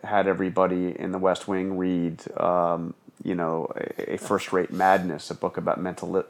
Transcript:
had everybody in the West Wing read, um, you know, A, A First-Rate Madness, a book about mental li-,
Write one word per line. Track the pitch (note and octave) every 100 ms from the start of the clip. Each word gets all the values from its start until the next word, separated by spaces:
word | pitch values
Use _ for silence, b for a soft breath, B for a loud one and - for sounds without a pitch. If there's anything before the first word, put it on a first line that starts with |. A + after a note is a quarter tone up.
had | G#2 G#2 F#2+
everybody | F#2 F#2+ F#2 F#2 F2+ F2+ -
in | F#2
the | F#2+
West | F#2+ F2 -
Wing | F#2+ F#2+ F#2
read, | F#2 F2+ E2+ E2 - -
um, | F2 F2 E2+ E2+ E2+ - - -
you | - F2
know, | E2 E2 - -
A, | - - - F2
A |
First-Rate | - G2+ - F#2 E2+
Madness, | F2+ F#2 F#2+ F2+ D#2 -
a | E2+
book | F2+ -
about | F2 -
mental | F#2 F2+ F2
li-, | F#2+ -